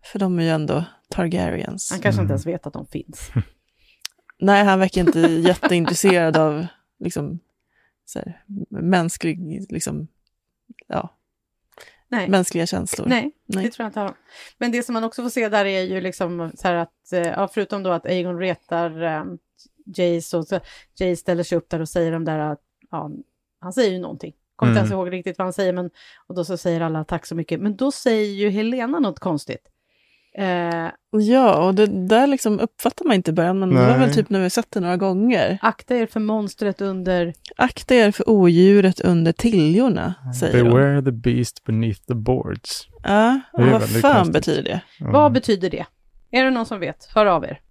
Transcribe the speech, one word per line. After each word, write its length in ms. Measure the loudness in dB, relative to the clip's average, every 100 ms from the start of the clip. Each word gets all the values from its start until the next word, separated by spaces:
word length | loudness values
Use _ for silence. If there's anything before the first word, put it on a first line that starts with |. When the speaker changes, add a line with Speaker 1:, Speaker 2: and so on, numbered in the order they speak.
| -12
Speaker 1:
För 80 | -4
de 200 | -2 0
är 40 |
ju 60 | 0
ändå 340 | 0 0 -4 -4 _ _
Targaryens. 800 | -4 -2 -2 -4 -4 -8 -10 -8
Speaker 2:
Han 80 | -2
kanske 220 | 0 2
inte 0 |
Speaker 3:
Mm. 100 | 0
Speaker 2:
ens 140 | -2 -4
vet 220 | -8 -8
att 60 |
de 120 | -14 -12
finns. 440 | -12 -12 -18 -6 -6
Speaker 1:
<laughs> 1040 | -6 _ _ _ _ _ -18 _ _ _
Nej, 240 | 4 4 6
han 140 | 4
verkar 220 | 2 2
inte 180 | 2 4
Speaker 2:
<laughs> 100 | 4 4 2
Speaker 1:
jätteintresserad 880 | 2 2 0 0 2 4 4 4 2
av, 280 | 2 0 -8 _ _ _
liksom, 400 | -8 -8 -8 -10 _ _ _ _ _ _ _
så 140 | -14
här, 220 | -12 -16 _ -12 -10
mänsklig, 960 | -6 0 0 0 -4 -6 -6 -8 -12 -10
liksom, 380 | -10 -8 -8 -12 _ _ _ _ _ _ -20 _
ja, 220 | -8 -8 _ _ _ _ _ _ _ -20 _ _
Speaker 2:
Nej. 220 | -6 0
Speaker 1:
mänskliga 360 | 0 0 -2 -4
känslor. 400 | -6 -6 -6 -2
Speaker 2:
Nej, 240 | -2 -2 -10 _
Speaker 1:
Nej. 180 | -6 -6
Speaker 2:
det 60 |
tror 120 | -6
jag 60 | -10
inte 100 | -6
han. 140 | -8 -10 _ -20 -20 _
Men 140 | -4
det 120 | -4
som 100 | -4
man 100 | -4
också 180 | -6 -6
får 60 | -6
se 200 | -4 0
där 160 | 0 0
är 160 | -2
ju 200 | -4 -4
liksom 500 | -6 -6 -6 -6 -8 -6
så 120 | -2
här 80 | -2
att, 380 | -4 _ _
eh, 60 | -4 -2
ja, 220 | -2 -4
förutom 300 | -4 -6 -4
då 80 | -4
att 140 | -4 -2
Aegon 340 | -4 -4 -4
retar, 640 | -4 -6 _ -4 -4 -4
eh, 200 | -6 -6 -8 -14 _ _ _ _ -18 -2
Jace 420 | 0 0 -2 -6
och 100 | -4
så, 120 | -6 -8 -20 _ _
Jace 160 | -4 -2
ställer 280 | -2 -4
sig 140 | -2 -4
upp 120 | -4
där 100 | -8
och 100 | -4
säger 220 | -2 -2
de 140 | -2 -4
där, 140 | -4
att, 200 | -4 -8 _ _ _
ja, 200 | -12 -10 -14 -20 _ _ _
han 140 | -10
säger 180 | 0 0
ju 80 | 0
någonting. 340 | -10 -12 -16 _ _ _
Kommer 160 | 2
inte 80 | 2
Speaker 3:
Mm. 60 | 2
Speaker 2:
ens 60 |
ihåg 180 | -2 -4
riktigt 240 | -6 -8 -6
vad 80 | -6
han 80 |
säger, 200 | -2 -2
men, 160 | -2 -4 _ -20 _ _
och 80 | -8
då 100 | -6
så 120 | -4
säger 240 | -4 -2
alla: 220 | -2 -4
"Tack 220 | -4 -8 -6
så 100 | -8
mycket." 240 | -6 -4
Men 140 | -4 -2
då 160 | -4
säger 420 | -2 -2 0 -2
ju 160 | -2 -2
Helena 500 | 0 -2 -4 -4 -2
något 200 | -2 -2
konstigt. 480 | -4 -6 -6 -14 _ _ _ _ _ _ _ -8
Eh, 500 | -4 -2 -2 -4 -6 -12 _
Speaker 1:
Ja, 520 | 0 4 4 6 4 2
och 80 | 2
det 100 | 2 0 2
där 200 | 4 4
liksom 320 | 2 0 0
uppfattar 460 | -2 _ -4 -2 0
man 100 | 2
inte 160 | 2
i 20 |
början, 260 | 0 0 0
men 100 | 2
det 60 | 4
var 120 | 6
väl 120 | 4
Speaker 3:
Nej. 140 | 4
Speaker 1:
typ 160 | 2 0
när 100 | 0
vi 60 | 0
har 40 |
sett 220 | -2 -4
det 80 | -4
några 180 | -2 0
gånger. 600 | 0 0 2 2 0 0
Speaker 2:
"Akta 340 | -2 -4 -4 -2
er 100 | -2
för 140 | -2
monstret 640 | -2 -2 -4 -4 -4 -4
under" 520 | -6 -4 -2 0 -2 -6 -18 -2
Speaker 1:
"Akta 400 | -2 -2 2 4
er 160 | 4
för 180 | 2 2
odjuret 720 | 6 6 8 8 8 6 2
under 320 | 2 2 2
tiljorna", 840 | 2 2 2 4 4 2 0 -4 -8
Speaker 3:
Mm. 120 | -10
Speaker 1:
säger 300 | -4 0 4
hon. 100 | 6
Speaker 3:
"Beware 280 | 6 4 2
the 100 | 0
beast 520 | -2 -2 0 -2 -6
beneath 380 | -4 -2 0 -4 _
the 60 | -4
boards." 720 | 0 -2 -2 -8 -10 -14 -14 -14
Speaker 1:
Ja, 360 | 0 2 4 2 -2
Speaker 3:
Det 80 | 2
är 40 | 4
Speaker 1:
och 60 |
vad 100 | 4
Speaker 3:
väldigt 200 | 2 2
Speaker 1:
fan 140 | 4 6
Speaker 3:
konstigt. 180 | 4
Speaker 1:
betyder 300 | 0 0 -2
det? 180 | -2 -6 -8 _
Speaker 3:
Ja. 120 | 0
Speaker 2:
Vad 200 | 4 4
betyder 380 | 4 0 -2 0
det? 160 | -6 -10 _ _ _ _
Är 120 | 0
det 80 | 2
någon 140 | 0 -4
som 140 | -6
vet? 260 | -8 -8 -4 2
Hör 100 | 4
av 180 | 2 -2
er. 140 | -12 _